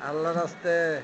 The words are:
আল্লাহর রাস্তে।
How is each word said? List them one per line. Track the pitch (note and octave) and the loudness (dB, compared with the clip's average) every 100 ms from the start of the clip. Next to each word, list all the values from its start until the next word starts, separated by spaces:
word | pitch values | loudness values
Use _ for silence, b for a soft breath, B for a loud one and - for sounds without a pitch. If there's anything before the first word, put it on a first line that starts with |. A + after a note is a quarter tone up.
| C3+ | -6
আল্লাহর | D3+ D#3+ E3+ | -2 0 0
রাস্তে। | E3 - F3+ E3+ E3 D3+ | -2 -2 0 2 2 0